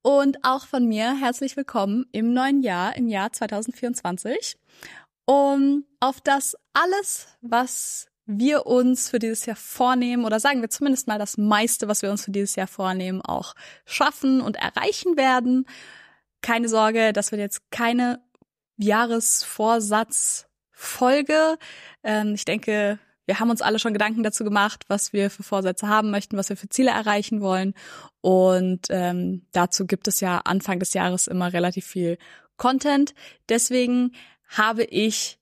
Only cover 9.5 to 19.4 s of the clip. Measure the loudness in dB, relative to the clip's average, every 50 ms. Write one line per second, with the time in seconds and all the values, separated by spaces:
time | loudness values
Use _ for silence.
9.5 | -8 -10 -10 -16 -2 0 2 2 4 2 2 0 0 0 0 0 0 0 2 2
10.5 | 0 0 -2 -4 -4 -2 0 0 0 0 0 -4 -4 -4 -4 -6 -2 -2 2 2
11.5 | 4 4 2 2 0 -2 -2 -2 -2 -2 0 -2 -4 -4 -6 -6 -4 -4 -2 -2
12.5 | -4 -6 -6 -8 -6 -6 -4 -4 -2 -2 -4 -4 -6 -6 -6 -4 -6 -6 -6 -8
13.5 | -14 _ -20 -20 -20 -20 _ -10 -2 0 0 0 0 0 0 2 2 2 0 -2
14.5 | -4 -4 -6 -4 -4 -2 -2 -2 -4 -2 -2 -2 0 2 2 2 2 2 2 2
15.5 | 2 0 0 _ -8 -20 -20 -20 -20 -20 -20 -20 _ _ _ _ _ _ -4 -2
16.5 | 0 0 0 0 2 4 4 4 4 4 2 2 2 0 -2 -2 -4 -4 -6 -6
17.5 | -8 -10 _ _ -6 -2 0 0 2 2 0 0 -2 -4 _ _ _ _ _ _
18.5 | _ _ _ _ _ -4 0 2 2 2 2 2 0 0 0 0 0 0